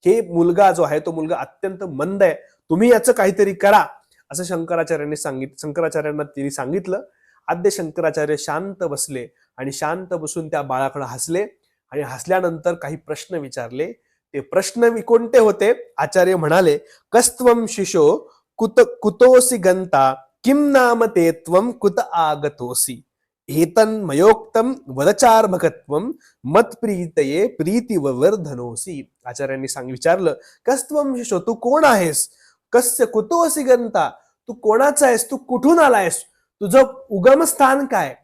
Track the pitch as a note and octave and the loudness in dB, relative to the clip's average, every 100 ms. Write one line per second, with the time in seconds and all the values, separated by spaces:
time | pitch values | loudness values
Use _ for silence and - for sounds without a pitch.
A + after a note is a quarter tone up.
0 | F3 A3+ F3+ E3+ E3+ F3 G3 E3+ D3+ D3+ | 2 0 0 0 0 4 4 4 0 -2
1 | D#3+ E3 D#3 D#3 C3 _ G3 F#3 F#3+ C3 | -4 -6 -6 -6 -8 _ -10 -8 -12 -8
2 | D#3 G3 F#3+ D3+ - _ _ E3 A#3 A#3 | -6 0 0 0 -10 _ _ 2 4 4
3 | A#3 A#3 F#3+ F#3 G3 F#3+ G3+ G#3 D3+ - | 2 0 0 2 -2 2 4 4 2 -8
4 | _ _ _ D3 F3 F3+ E3 E3+ D#3+ D#3+ | _ _ _ -12 -8 -8 -4 -4 -2 -4
5 | D3 D3+ D#3 C3 C3+ - D#3 D3 E3 D#3+ | -6 -8 -8 -8 -10 -12 -10 -6 -4 -4
6 | D3+ D3+ D3 C#3 C#3 C#3 C3 F3+ F#3 F#3+ | -6 -6 -10 -8 -8 -8 -6 -6 -6 -8
7 | - _ _ _ - E3+ F#3 F#3+ E3 D3+ | -10 _ _ _ -8 -2 -2 -2 -8 -4
8 | D#3+ D3+ D3 D3+ - D3+ F#3+ F#3+ F3 C#3+ | -4 -2 -4 -4 -4 -8 -8 -8 -8 -6
9 | - C3 A#2+ _ _ - C3+ C3 D3+ F3 | -8 -10 -12 _ _ -12 -10 -8 -6 -6
10 | F#3 F3 D#3 - D#3+ D3+ C#3 C3 C3+ C#3+ | -8 -10 -8 -10 -8 -8 -6 -4 -4 -6
11 | C3 B2+ - E3+ G#3 _ _ _ _ C#3 | -12 -10 -6 -4 -6 _ _ _ _ -10
12 | C#3 B2+ D#3+ F#3 F3+ E3 E3 E3+ C#3 D#3 | -8 -10 -2 -2 -2 -4 -6 -6 -8 -12
13 | _ D3+ - F3+ C#3 B2 A#2 B2+ E3+ A#3 | _ -14 -10 -12 -10 -12 -12 -8 -10 -10
14 | _ _ _ C#3 C#3 F3 F#3+ - A#3 A3+ | _ _ _ -12 -4 -2 -2 0 0 0
15 | G3+ A#3 A#3 A#3+ A3 G#3 G3+ - - - | 2 0 4 4 4 2 0 0 -4 -6
16 | D3 F#3+ F3+ F#3 D#3 E3 F3+ D3 - _ | -2 2 2 2 2 2 2 0 -4 _
17 | _ A3+ A#3+ - B3 A#3 A3+ - F#3+ F#3 | _ 2 2 0 2 2 0 -6 -2 2
18 | D3 G#3 - _ _ - A3 A#3 A#3+ - | 4 2 -4 _ _ -4 0 4 2 2
19 | G#3 - B3 B3+ B3 B3 F#3 F#3 F#3 C#3+ | -4 4 8 8 6 0 2 0 0 2
20 | C3+ C3+ _ _ A#3 C#4 D4 C#4 B3 A#3 | 2 0 _ _ 0 2 4 4 4 2
21 | A3+ A3 E3 E3 - F3+ A#3 A#3+ G3+ E3+ | 0 2 0 0 0 0 0 -2 -2 -2
22 | - E3+ D#3+ D3 D3 - B2 B2 - A#2+ | -4 -2 -2 -2 -6 -8 -10 -6 -6 -8
23 | _ _ _ _ _ C#3 E3 G3 A3 A3 | _ _ _ _ _ -2 0 2 2 0
24 | F#3+ C#3 G3 A3 - A3+ A#3+ C4 - C3 | -4 2 4 4 0 -2 -2 -4 -10 0
25 | D3+ G#3 B3 A3 A3 F#3 E3 - _ C#3+ | 0 4 4 6 4 0 -2 -4 _ -6
26 | A3+ - _ _ B2 E3+ A#3 - A#3 F#3+ | -6 -12 _ _ 0 0 0 -2 -6 -4
27 | F3 D#3+ C3+ D3+ A3+ - D#3 A3 B3 G3+ | -4 -2 -2 0 -2 -2 -2 -2 -2 -4
28 | C#3 B2 D#3 G#3 D3+ B2+ B2 A2+ - D#3 | -2 2 2 0 -6 -10 -12 -12 -12 -14
29 | - _ B2 A#2+ C3+ C3+ C3 - B2+ B2+ | -16 _ -18 -10 -8 -6 -8 -10 -12 -4
30 | E3 F3+ F3 C#3 - _ - C4 - D4 | 0 0 0 -4 -12 _ -4 -4 -2 -4
31 | C#4+ B3 A#3 F#3 F3+ A3+ A#3+ D4 D4+ A3+ | -2 -4 -4 -4 -4 -6 0 2 4 4
32 | F3 D3 - _ _ _ _ A#3+ B3 - | 0 -2 -6 _ _ _ _ 0 0 -2
33 | A#3 A3 A3 E4+ E4 D#4 C4+ B3 A#3 G3 | -2 -2 -2 0 0 0 2 2 2 -2
34 | D3 - _ _ - A3+ A3 A3 C#4 D4 | -2 -6 _ _ -18 -6 0 2 2 2
35 | C#4 A#3 - C4+ _ B3 B3+ E4+ D4 A#3 | 2 2 -2 -10 _ -2 2 4 4 4
36 | F3+ - - _ _ _ G3+ A#3 C4 - | 0 -6 -12 _ _ _ 2 4 4 0
37 | - G3+ F#3+ C#4 E4 - C#4 C4+ C#4 G#3+ | -8 2 4 6 4 2 2 2 0 -2
38 | D3 B2 | -4 -8